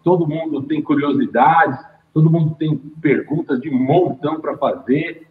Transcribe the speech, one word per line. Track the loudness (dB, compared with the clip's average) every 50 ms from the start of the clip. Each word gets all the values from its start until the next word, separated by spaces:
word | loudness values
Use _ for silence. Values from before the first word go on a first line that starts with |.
| 0
todo | 2 2 2 2
mundo | -2 -2 -4 -6 -4 -6 -6 -4
tem | -4 -4 -4
curiosidades, | -2 -2 0 0 0 0 0 -2 -2 0 2 2 2 4 4 4 2 0 -2 -8 -12 -20 _ _ _ _
todo | 0 2 4 4
mundo | 4 2 2 0 -2
tem | -4 -4 -4 -4
perguntas | -4 -8 -14 -14 -2 0 2 2 0 0 -4 -4 -4 -2 -2 -4 -4
de | -4 -2
montão | -2 -2 0 2 4 2 2 2 -2 -4 -4 -4 -4 -4
pra | -6 -8 -6 -2
fazer. | -2 -2 -4 -4 -2 -2 -2 -2 -2 -6 -10 -14 -20 _